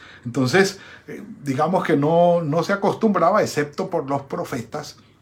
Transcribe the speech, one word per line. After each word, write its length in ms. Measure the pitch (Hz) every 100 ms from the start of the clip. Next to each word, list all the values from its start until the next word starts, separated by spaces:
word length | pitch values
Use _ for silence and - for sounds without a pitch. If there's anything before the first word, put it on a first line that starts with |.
| - -
Entonces, 560 | 120 135 127 180 190 - - - -
eh, 160 | 139 - -
digamos 400 | 139 131 160 185
que 120 | - 143
no, 460 | 147 170 175 175
no 220 | 156 160
se 80 | 160
acostumbraba, 680 | 196 196 113 220 185 165 202
excepto 480 | - - 147 - 185
por 220 | 165 139
los 120 | 139
profetas 720 | - 175 - 131 - 151 - - _ _